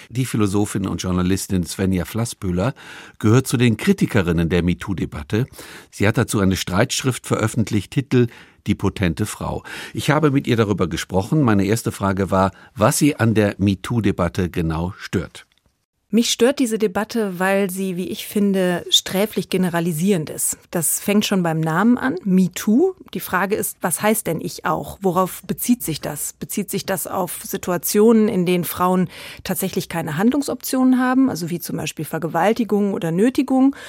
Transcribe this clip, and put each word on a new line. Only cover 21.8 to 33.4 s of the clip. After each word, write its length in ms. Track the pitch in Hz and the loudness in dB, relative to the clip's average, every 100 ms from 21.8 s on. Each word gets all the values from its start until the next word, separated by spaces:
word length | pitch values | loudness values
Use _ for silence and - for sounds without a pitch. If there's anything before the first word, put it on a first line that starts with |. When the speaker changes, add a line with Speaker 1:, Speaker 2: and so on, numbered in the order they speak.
| 226 247 | 4 4
Speaker 2:
an, 180 | 262 359 | 0 -4
Me 260 | 202 185 180 | 2 4 4
Too. 440 | - - 233 381 - - | 0 2 4 4 0 -10
Die 60 | 185 | -10
Frage 340 | - 185 190 | -4 -2 0
ist, 220 | 214 - - | -2 -4 -4
was 220 | 185 - | -6 0
heißt 240 | 214 220 - | 0 0 -2
denn 140 | 160 | -4
„ich 240 | 170 - | -6 -6
auch“? 340 | - 160 143 - | -4 -4 -4 -2
Worauf 400 | 190 170 190 - | 0 2 0 -4
bezieht 420 | - 160 - 240 | -10 -6 0 0
sich 160 | - 147 | 0 -6
das? 320 | 143 147 - | -6 -8 -10
Bezieht 360 | - - - 196 | -10 -8 -6 -4
sich 160 | 190 | -6
das 220 | - 190 - | -4 -6 -4
auf 380 | - 180 - | -4 -6 -8
Situationen, 840 | - 185 - 175 - 208 220 226 214 | -10 -8 -4 -4 0 6 6 8 4
in 180 | 180 | 2
denen 200 | 180 180 | 2 0
Frauen 440 | 165 - 180 185 180 - - - | 0 -2 0 2 0 -4 -18 -14
tatsächlich 440 | - 175 190 190 - | -8 -6 -4 -4 -6
keine 280 | 165 165 151 | -6 -4 0
Handlungsoptionen 840 | 226 294 - 262 - 262 254 254 | 2 2 -2 -6 -4 2 4 4
haben, 320 | 254 254 262 | 2 2 0
also 180 | 160 170 | -2 -6
wie 120 | 170 | -6
zum 160 | - 160 | -6 -6
Beispiel 280 | 156 - | -8 -8
Vergewaltigung 880 | 151 160 160 165 190 226 208 202 202 | -8 -4 -2 2 2 2 0 2 0
oder 200 | 202 170 | -2 -2
Nötigung? 640 | 170 240 262 | 2 2 2